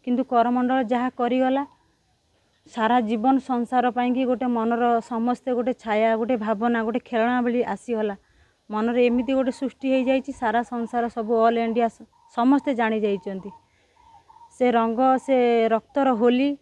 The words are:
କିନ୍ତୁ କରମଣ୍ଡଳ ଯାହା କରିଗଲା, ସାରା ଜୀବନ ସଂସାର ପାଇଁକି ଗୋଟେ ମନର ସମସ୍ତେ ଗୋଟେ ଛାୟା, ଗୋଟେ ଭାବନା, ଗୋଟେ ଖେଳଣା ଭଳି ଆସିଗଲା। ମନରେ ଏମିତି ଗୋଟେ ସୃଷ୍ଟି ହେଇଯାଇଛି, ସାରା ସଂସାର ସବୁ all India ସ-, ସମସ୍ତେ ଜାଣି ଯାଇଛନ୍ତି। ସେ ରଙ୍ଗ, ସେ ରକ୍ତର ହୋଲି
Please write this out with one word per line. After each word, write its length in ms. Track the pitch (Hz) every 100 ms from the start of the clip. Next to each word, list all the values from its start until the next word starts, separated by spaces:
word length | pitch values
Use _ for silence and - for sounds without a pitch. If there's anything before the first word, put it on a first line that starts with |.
| -
କିନ୍ତୁ 160 | 240
କରମଣ୍ଡଳ 540 | 208 240 233 247 247 262
ଯାହା 260 | 226 247 247
କରିଗଲା, 580 | - 240 254 262 269 277 _ _ _ _ _ _ _ _ _ -
ସାରା 340 | - 220 247
ଜୀବନ 380 | 214 226 240 269
ସଂସାର 520 | - 247 233 254 247
ପାଇଁକି 340 | 247 247 247
ଗୋଟେ 220 | 254 247 254
ମନର 380 | 233 226 233 240 233
ସମସ୍ତେ 500 | 220 233 240 247 -
ଗୋଟେ 200 | 240 247
ଛାୟା, 440 | 240 226 214 226 226
ଗୋଟେ 200 | 226 247
ଭାବନା, 420 | 214 208 240 233
ଗୋଟେ 160 | 220 240
ଖେଳଣା 440 | - 233 233 247
ଭଳି 200 | 240 240
ଆସିଗଲା। 540 | 220 196 - 226 220 196 _ _ _ _ _
ମନରେ 300 | 214 226 240 240
ଏମିତି 260 | 240 240
ଗୋଟେ 180 | 262 262
ସୃଷ୍ଟି 360 | - 262 - 269
ହେଇଯାଇଛି, 420 | 262 254 269 269
ସାରା 280 | 262 233 226
ସଂସାର 420 | 233 240 226 240 233
ସବୁ 240 | 233 214
all 240 | 226 226 233
India 300 | 226 226 226
ସ-, 180 | - - _ _
ସମସ୍ତେ 400 | - 247 277 285
ଜାଣି 260 | 233 226 220
ଯାଇଛନ୍ତି। 500 | 208 202 202 190 196 - _ _ _ _ _ - _ - - -
ସେ 120 | 247
ରଙ୍ଗ, 300 | 233 226 226 262 262
ସେ 200 | - 262 240 233 226
ରକ୍ତର 400 | 220 _ - 269
ହୋଲି 440 | 226 240 247 277 285